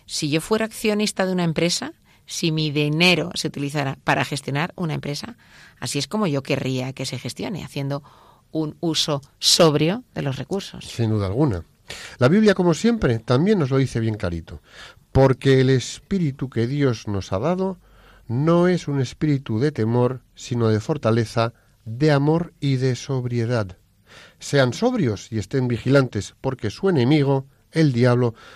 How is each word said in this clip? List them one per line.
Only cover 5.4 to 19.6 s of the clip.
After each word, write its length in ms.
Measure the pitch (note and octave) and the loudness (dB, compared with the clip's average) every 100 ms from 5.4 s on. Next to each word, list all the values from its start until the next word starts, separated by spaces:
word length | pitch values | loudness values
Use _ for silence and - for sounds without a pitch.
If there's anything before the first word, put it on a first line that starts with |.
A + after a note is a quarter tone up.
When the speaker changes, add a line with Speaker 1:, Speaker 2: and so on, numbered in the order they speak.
| _ - - - | _ -20 -20 -12
Speaker 1:
así 220 | - C#3+ | -6 -6
es 80 | C#3 | -4
como 180 | G#3+ G3+ | -2 -2
yo 160 | C#3 | -2
querría 520 | C3+ C3 C3 C3 B2+ | -2 -4 -2 -4 -6
que 120 | C3 C3+ | -8 -8
se 140 | B2 | -8
gestione, 460 | B2 - - F3 C3+ | -10 -8 -8 -8 -10
haciendo 360 | D3 C#3 C#3+ - - - _ _ | -8 -6 -6 -10 -20 -20 _ _
un 260 | D#3 D#3 - | -6 -6 -4
uso 420 | E3+ D3+ - C#3+ - - | -4 -2 -2 -4 -6 -4
sobrio 640 | - - E3 D3 D#3 A3 - - | 2 6 6 6 2 -2 -8 -6
de 60 | |
los 160 | C#3+ C3 | -6 -6
recursos. 480 | C3 G3 - - - | -6 -6 -8 -16 -12
Speaker 2:
Sin 240 | - A2+ | -2 0
duda 180 | A2 G2 | 0 0
alguna. 380 | A2 D3 F2+ - _ - - - - | 0 0 0 -8 _ -20 -18 -12 2
La 120 | B2 | 4
Biblia, 240 | G3+ G#3+ | 6 4
como 200 | F#3+ F3 | 4 2
siempre, 460 | D#3+ A3+ A3+ D3+ A2+ | 2 2 2 0 0
también 400 | - B2+ F#3 G#3+ | 0 2 4 2
nos 100 | C3+ | 2
lo 80 | C3+ | 2
dice 220 | C3 A#2+ | 0 0
bien 160 | A2+ G#2+ | -2 -2
clarito. 460 | F2+ E2+ D#2+ D#2+ _ - - - _ | -4 -6 -10 -18 _ -20 -20 -20 _
Porque 480 | C3+ C3+ B2+ C3+ C3 | 4 4 4 4 4
el 100 | C3 | 4
espíritu 800 | C3 - - - G3 D#3+ C3 C3 | 2 0 -12 -4 -2 -2 -4 -6
que 180 | A#2 A#2 | -2 -2
Dios 400 | C#3+ C#3 A2+ - | 2 0 0 -4
nos 260 | G2 - | -6 -4
ha 60 | G2 | -4
dado 380 | C#3+ F#3 F#3+ F3+ _ - - - - | -2 -2 -4 -6 _ -20 -20 -20 -6
no 420 | A#2 D#3 E3+ F3+ | -2 2 4 4
es 180 | F3 - | 2 -2
un 140 | C#3 | -2
espíritu 580 | B2+ - D#3 C#3 C3+ | -2 -2 0 0 -2
de 140 | A2 | -2